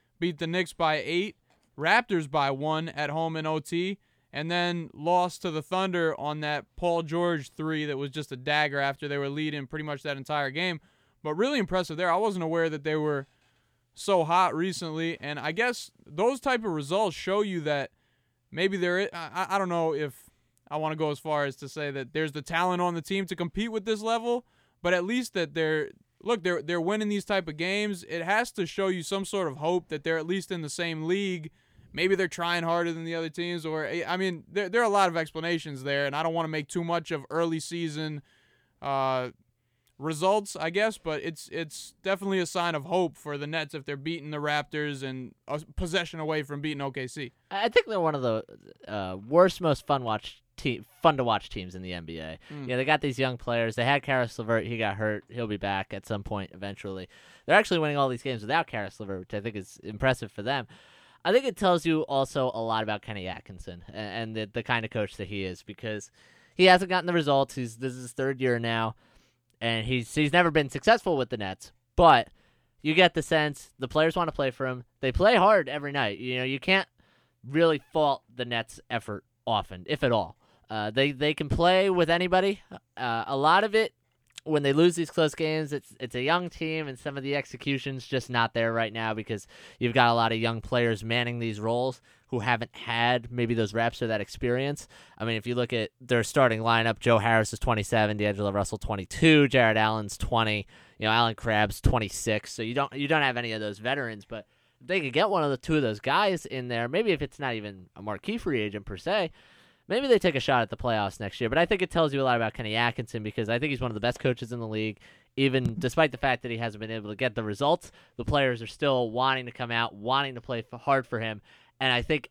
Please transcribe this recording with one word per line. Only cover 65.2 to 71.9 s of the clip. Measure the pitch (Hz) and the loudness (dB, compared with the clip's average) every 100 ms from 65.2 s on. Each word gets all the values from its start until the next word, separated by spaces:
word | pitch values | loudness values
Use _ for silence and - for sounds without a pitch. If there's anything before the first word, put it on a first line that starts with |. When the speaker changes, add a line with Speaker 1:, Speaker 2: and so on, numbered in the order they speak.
| 92 | -8
Speaker 2:
he | 104 | -6
is, | 95 90 | -6 -8
because | - 101 113 107 - _ _ _ _ - | -14 -12 -8 -8 -10 _ _ _ _ 4
he | 185 | 8
hasn't | 180 185 | 8 6
gotten | 185 175 | -2 2
the | |
results. | 170 147 139 135 - | 0 4 4 2 -2
He's, | 120 113 | -8 -6
this | 127 | -8
is | 127 | -8
his | 123 | -12
third | - 135 131 | -4 -2 0
year | 127 120 | 2 2
now, | 117 113 113 - _ _ _ _ _ _ | 0 0 -2 -4 _ _ _ _ _ _
and | 117 113 110 | -2 -2 0
he's, | 127 117 - | -2 -2 0
he's | 147 | 4
never | 170 170 | 4 4
been | 151 143 | 4 0
successful | 143 - 226 - 151 | 0 4 4 4 0
with | 123 | 0
the | 113 | -2
Nets, | 101 95 - _ _ | -6 -8 -14 _ _